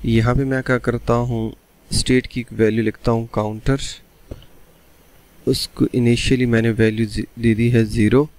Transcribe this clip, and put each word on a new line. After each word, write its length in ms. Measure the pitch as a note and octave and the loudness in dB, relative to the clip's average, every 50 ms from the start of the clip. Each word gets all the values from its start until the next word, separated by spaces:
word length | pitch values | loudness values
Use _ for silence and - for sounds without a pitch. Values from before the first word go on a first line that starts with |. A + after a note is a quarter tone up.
| - | 0
यहाँ 300 | A#2 A2+ A2+ A2 B2 B2 | 2 2 2 2 2 2
पे 100 | C3 C#3 | 0 0
मैं 180 | C3+ C3+ C3 | 0 -2 -4
क्या 160 | B2+ - B2+ A#2+ | -2 -2 -2 -2
करता 360 | - - A#2 A#2+ - - A#2 | 0 -2 -4 -4 -2 0 0
हूँ, 400 | A#2+ A#2+ A#2+ A#2+ A2+ A2 A2 - _ _ _ _ _ _ - | 0 0 -2 -4 -4 -6 -6 -8 _ _ _ _ _ _ -4
state 360 | - - - - B2+ B2+ B2+ | -2 -2 0 2 0 0 0
की 180 | - - B2+ A#2 - | -4 -10 -10 -10 -10
value 320 | A2 A2 A2+ G#2+ G#2+ A2+ A2 | -2 0 2 2 2 0 -2
लिखता 280 | A2 G#2 - - B2 | -2 -4 -2 -2 0
हूँ 160 | A#2 A2+ A2+ A#2 - | 0 0 -2 -4 -4
काउंटर, 460 | G#2 G#2+ G#2+ G#2+ A2 - C3+ C3+ C3+ - - - - - _ _ _ - - - - - - - - - _ _ _ _ _ _ _ _ _ _ - _ _ _ - - | -4 -4 -4 -6 -4 -2 -2 -2 -2 -4 -10 -14 -16 -20 _ _ _ -20 -20 -20 -20 -20 -20 -20 -20 -20 _ _ _ _ _ _ _ _ _ _ -20 _ _ _ -8 -2
उसको 400 | - C3 - - - - - - - - | -2 -2 -2 -4 -10 -2 -2 -2 0 0
इनिशियली 520 | C3 A#2+ A#2 A#2+ A#2 - - C3+ B2 B2+ | 0 2 2 2 2 2 0 2 2 2
मैंने 240 | A#2+ A#2 A2+ A2+ A#2 | 2 2 2 2 0
value 360 | A2 A2+ A2 A2 A2 A2 A#2 | 2 2 2 2 2 0 -4
ज़ी-, 200 | G#2 G#2+ A2 - - - A#2 | -4 -4 -8 -8 -8 -8 -2
दे 160 | A2+ A#2 A2 | 0 0 2
दी 140 | G#2 A#2 A#2 | 2 2 2
है 140 | A#2+ A#2 A2+ | 4 2 2
ज़ीरो। 440 | A2 A2+ A#2 G#2 G#2+ A2 C3 D3+ D3+ - | 2 2 2 2 4 4 4 2 0 -4